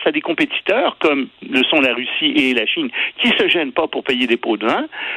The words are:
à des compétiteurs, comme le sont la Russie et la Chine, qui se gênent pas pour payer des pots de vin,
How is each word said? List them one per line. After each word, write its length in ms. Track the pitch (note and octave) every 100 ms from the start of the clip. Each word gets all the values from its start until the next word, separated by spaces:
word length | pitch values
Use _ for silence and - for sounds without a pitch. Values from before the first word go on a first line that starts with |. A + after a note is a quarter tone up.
| E3
à 80 |
des 80 | D#3
compétiteurs, 760 | - D#3+ D3 - - A3 E3 -
comme 280 | D#3+ C#3 B2 - -
le 120 | C3 B2+
sont 160 | D#3+
la 120 | C3
Russie 380 | A#2+ B2 - D3+
et 200 | C#3+ C3
la 120 | A#2+ G#2+
Chine, 220 | F3 C3 - - -
qui 60 | A#3+ -
se 120 | F#3+
gênent 240 | F3+ C#3+
pas 140 | D3 D#3+
pour 180 | B2+ B2+
payer 200 | B2+ B2
des 120 | A#2
pots 180 | A#2 G#2+
de 100 | A#2+
vin, 200 | F3+ D#4 - -